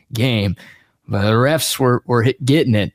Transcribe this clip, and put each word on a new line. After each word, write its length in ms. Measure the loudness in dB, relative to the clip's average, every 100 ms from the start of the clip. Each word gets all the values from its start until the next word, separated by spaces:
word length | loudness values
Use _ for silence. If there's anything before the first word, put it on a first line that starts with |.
| _
game. 460 | -2 0 0 -2 -4 -12 -20 _ _ -8
But 140 | -4
the 100 | 0
refs 480 | 2 2 0 -2 -2
were, 240 | 0 0 0
were 160 | 0
hit, 200 | 0 0
getting 320 | 0 2 2 0
it. 160 | -2